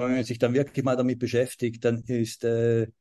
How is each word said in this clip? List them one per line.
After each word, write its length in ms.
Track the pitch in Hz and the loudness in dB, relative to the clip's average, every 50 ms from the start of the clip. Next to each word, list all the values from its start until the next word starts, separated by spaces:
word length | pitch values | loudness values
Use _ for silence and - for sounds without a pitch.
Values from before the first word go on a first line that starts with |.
wenn 140 | 120 127 127 | 0 0 0
man 80 | 131 117 | -2 -2
sich 160 | - 123 120 | -4 -2 0
dann 140 | 127 120 123 | 0 2 2
wirklich 300 | 139 143 - - 139 127 | 2 0 0 -2 -2 0
mal 140 | 135 127 | 0 2
damit 220 | 123 127 127 127 123 | 2 0 0 0 -2
beschäftigt, 680 | 123 113 120 120 127 127 - - 123 117 113 113 - | -2 0 0 0 0 0 -2 -4 -4 -4 -4 -2 0
dann 180 | 120 117 113 - | 0 0 -2 -2
ist, 360 | - 127 117 113 113 - - - | -4 -2 -2 -2 -4 -4 -4 -2
äh, 440 | 117 117 117 117 117 117 113 110 110 - _ | -2 0 2 2 2 2 2 0 -2 -6 _